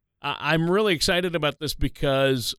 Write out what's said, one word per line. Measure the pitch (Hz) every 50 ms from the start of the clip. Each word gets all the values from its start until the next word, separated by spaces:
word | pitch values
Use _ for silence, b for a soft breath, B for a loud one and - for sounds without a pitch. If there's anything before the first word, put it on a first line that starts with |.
| _ _ _ _
I, | - 143 139 - - 147 160
I'm | 160 165 170 180
really | 208 220 208 175
excited | 139 - - 180 175 180 180 165
about | 165 147 147 135 -
this | 156 139 -
because | - - 135 - - - 143 135 135 139 135 135 127 113 - -